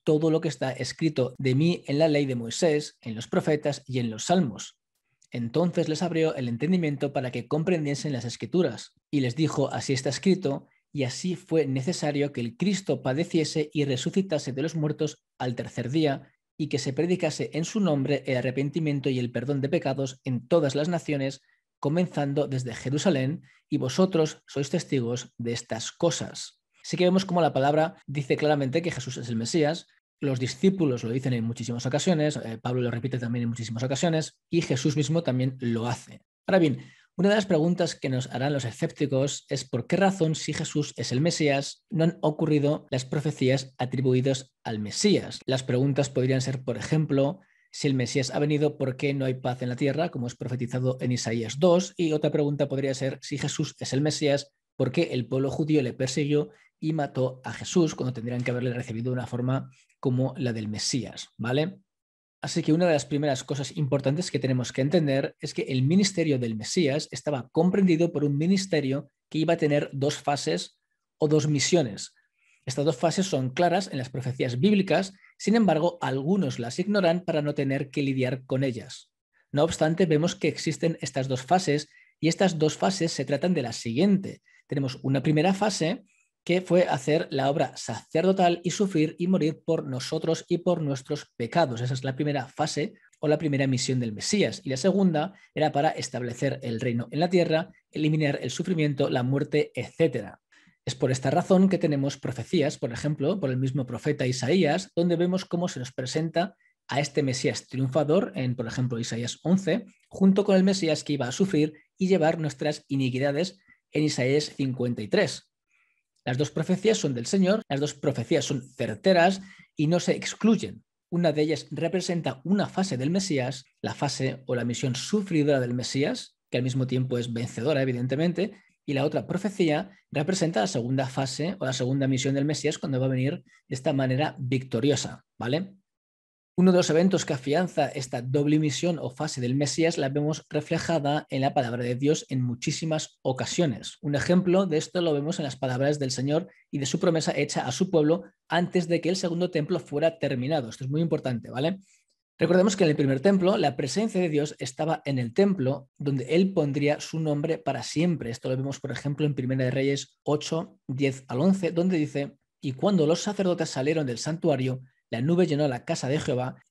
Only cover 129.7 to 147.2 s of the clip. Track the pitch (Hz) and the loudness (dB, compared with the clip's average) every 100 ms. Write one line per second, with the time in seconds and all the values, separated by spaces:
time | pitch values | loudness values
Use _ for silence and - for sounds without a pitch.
129.7 | 147 - - - 139 151 185 165 214 190 | 2 -2 -12 -8 -4 0 0 0 0 0
130.7 | 131 120 135 127 - 135 - 165 190 131 | -2 -2 -2 -2 -2 -4 -2 -6 -4 -4
131.7 | 131 127 139 135 127 131 139 147 147 147 | -2 -2 0 2 0 0 0 0 0 -2
132.7 | 147 156 127 131 131 135 180 - _ - | -2 -2 0 0 0 -2 -4 -10 _ -10
133.7 | 131 160 135 131 127 156 - 127 131 - | -4 0 2 2 2 0 -2 -2 -2 -2
134.7 | 113 139 131 - - _ - 120 151 190 | 0 2 2 -2 -10 _ -8 -2 -2 -4
135.7 | - _ _ _ _ _ _ _ - 185 | -14 _ _ _ _ _ _ _ 4 6
136.7 | 180 170 156 190 175 - 139 139 156 180 | 6 6 4 4 4 0 -4 0 0 0
137.7 | - 135 147 127 123 127 143 147 156 151 | 0 -2 -2 -6 -6 -2 0 2 2 2
138.7 | 131 175 151 127 - 156 135 123 139 139 | 0 -2 -2 -6 -6 -6 -4 -2 0 0
139.7 | 160 165 165 139 143 147 156 - 151 151 | 2 0 2 -2 0 -2 -4 -4 -6 -2
140.7 | 165 - 160 143 147 - 135 139 143 131 | -4 0 0 0 -2 -2 -2 0 0 0
141.7 | 123 123 123 143 147 - 131 123 117 - | -2 -4 0 2 0 0 -2 -2 -2 -4
142.7 | - 160 156 - _ 131 131 113 - 160 | -4 -2 -4 -6 _ -4 -2 -2 0 0
143.7 | 98 - - 151 139 113 180 185 185 190 | -2 -10 -10 -4 -2 2 2 4 2 2
144.7 | 156 - 180 170 143 147 180 139 - 131 | -2 -2 -2 0 0 -2 -4 -6 -4 -4
145.7 | 127 139 147 131 131 139 156 190 _ - | 0 0 0 -2 -2 0 0 -2 _ -8
146.7 | 147 135 165 180 160 | -6 -2 0 2 0